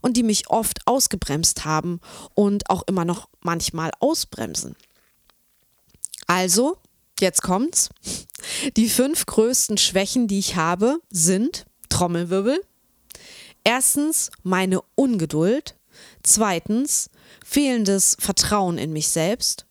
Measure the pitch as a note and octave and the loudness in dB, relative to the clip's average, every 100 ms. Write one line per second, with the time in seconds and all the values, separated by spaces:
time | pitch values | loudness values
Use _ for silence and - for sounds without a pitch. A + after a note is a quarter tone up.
0 | B3+ A#3+ A3+ G#3 - A3 A3 - - B3+ | 2 2 2 0 0 0 0 -2 0 0
1 | - F3 - D3 E3 - D3+ D#3 E3+ F3 | 0 -2 -4 -2 -2 -2 -2 -2 -2 -8
2 | - - - - G3+ G3+ - F#3 - F#3+ | -10 -20 -4 2 2 0 0 -2 0 -2
3 | E3+ F3 - _ F3 E3 - E3 D#3+ - | -2 -4 -8 _ -6 -4 -4 -4 -6 0
4 | C4+ D#4+ - G3 G#2+ D#2 - - _ _ | 0 0 -4 -8 -8 -8 -10 -14 _ _
5 | _ _ _ _ _ _ _ _ _ _ | _ _ _ _ _ _ _ _ _ _
6 | - - - F3+ F#3 F#3 C4+ G4 _ _ | -14 -12 0 0 2 2 2 -2 _ _
7 | _ - F#3 - - F#3 D4 - - - | _ 0 0 0 0 0 0 -2 -4 -6
8 | - - - - - - D4 A3 A3+ A3 | -10 -10 -12 -16 -10 -6 -2 0 2 2
9 | C4 E4 - - A3+ C4 - G#3 - F#3+ | 2 0 0 2 4 2 0 0 2 0
10 | G3 B3+ A#3 G3+ F#3+ F3+ D#3+ F3+ A3+ D#4+ | 0 0 0 0 0 0 0 2 2 0
11 | _ F#3 E3 F#3+ C4 - - _ - - | _ 0 2 2 0 -4 -14 _ -6 -2
12 | F3 E3+ F3 F#3+ G3+ D#4 - _ _ _ | 0 0 0 0 0 -2 -4 _ _ _
13 | _ - - - - _ - B3 B3+ C#4+ | _ -20 -20 -20 -20 _ 2 2 2 0
14 | D4 D#4 - - F#3 F#3 F#3+ F#3 - - | 0 -2 -4 -8 -2 0 2 -2 -2 0
15 | C4+ A3 D#3+ D3+ F3 C4+ - _ _ - | 2 0 -2 0 2 0 -4 _ _ -20
16 | - - - G#3 G#3+ E3+ - A3 C#4+ - | -20 -4 2 2 2 0 -2 -2 0 -4
17 | - _ - - - C#4 C#4 B3 G3 G3 | -6 _ -20 -20 -2 0 2 2 2 2
18 | - - - F#3+ - G#3 F#3 E3+ C#3+ D#3 | 2 0 0 0 2 2 2 -2 -4 -4
19 | D3 E3 E3 A#3+ - - - | -2 0 0 0 -4 -6 -12